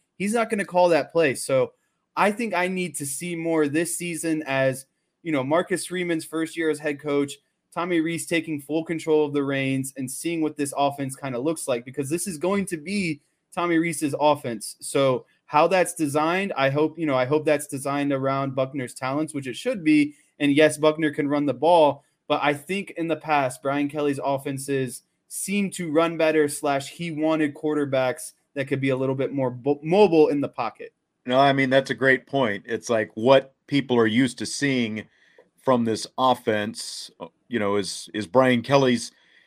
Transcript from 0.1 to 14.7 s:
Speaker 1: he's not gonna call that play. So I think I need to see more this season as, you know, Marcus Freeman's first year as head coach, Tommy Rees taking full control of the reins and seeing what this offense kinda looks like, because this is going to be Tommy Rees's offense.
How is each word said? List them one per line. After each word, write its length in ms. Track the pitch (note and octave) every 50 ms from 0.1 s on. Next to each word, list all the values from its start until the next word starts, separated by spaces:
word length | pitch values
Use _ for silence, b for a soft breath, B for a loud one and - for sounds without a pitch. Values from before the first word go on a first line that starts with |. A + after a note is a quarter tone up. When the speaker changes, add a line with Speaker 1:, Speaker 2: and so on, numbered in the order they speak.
| _ -
Speaker 1:
he's 160 | F3+ G#3 A3
not 160 | A#3+ A3+ A3
gonna 140 | A3+ G3+ G3
call 240 | - F3 F3+ F3+ F3
that 220 | E3 D3+ C3 -
play. 220 | - E3 E3 C#3+ B2
So 400 | - - - C3+ C3 B2 A#2+ - _ _ _ _ _ _ _ -
I 160 | D#3 F3+ G3+
think 220 | G#3 G#3 A#3+ A3 -
I 140 | F3+ F3+ F#3
need 280 | F#3+ F#3 F3+ F3 C3+ -
to 100 | D3 C3+
see 280 | - - E3+ F3 F3
more 320 | E3 E3 E3 E3 D#3+ D3+ C#3+
this 300 | C#3 D#3+ E3+ E3 - -
season 460 | F3 F3 E3 D3+ - E3 D#3+ D#3 D#3
as, 400 | C3+ C3+ C3+ C3+ C3+ C3 C3+ - _ _ _ _ _ _ _ -
you 80 | E3+
know, 120 | D#3 C#3 B2+
Marcus 440 | C3+ D#3 E3+ F#3 - F#3+ D#3+ - -
Freeman's 380 | F3 F3+ F3+ F3 E3+ D#3+ D3+
first 300 | - D#3 D#3+ D#3+ D#3 D#3+
year 140 | E3 E3 D#3
as 80 | D3+ C#3+
head 220 | D3+ D#3 D3 C#3
coach, 380 | D3+ D3+ C#3+ C#3+ C#3+ C#3 C#3 - _ _ _ _ _ _ -
Tommy 280 | F3 E3+ F3+ F3 E3
Rees 260 | D#3 E3 E3+ D#3+ C#3 -
taking 340 | F3 E3 D#3+ E3 D#3 C#3+
full 220 | C#3 - D3 D#3+ D#3+
control 420 | - E3+ D#3 - D#3+ D#3 D3+ D3+
of 80 | D3 C#3+
the 100 | D3 C#3
reins 500 | C3+ C#3 C#3 C3+ C3+ C3+ C3+ C3+ C3+ - C3+
and 140 | C3 B2
seeing 300 | - - - E3 E3+ E3
what 160 | D#3 D3+ D3+ -
this 180 | C#3+ C#3 C#3 -
offense 380 | C#3+ C#3+ C#3 C#3 C#3 C3 C3+
kinda 240 | - - C#3 B2+ A#2+
looks 280 | C3 D#3 E3 D#3+ - -
like, 180 | B2+ A#2 A#2+
because 220 | C3 B2+ - C#3 C3+
this 200 | D#3 F3 - G3+
is 100 | F3 D3
going 300 | D#3 F3+ G3+ G3+ G3 -
to 100 | F3+ D#3
be 440 | D3 E3+ G3+ G#3 F#3+ E3 D3+ - _ _ _ _ _ _
Tommy 280 | - F3 F3 F3 E3+ D#3+
Rees's 340 | E3 E3+ D#3+ - D#3 C#3 C#3+ -
offense. 560 | C#3+ D3+ D3 C#3+ - B2+ A#2 G#2+ - -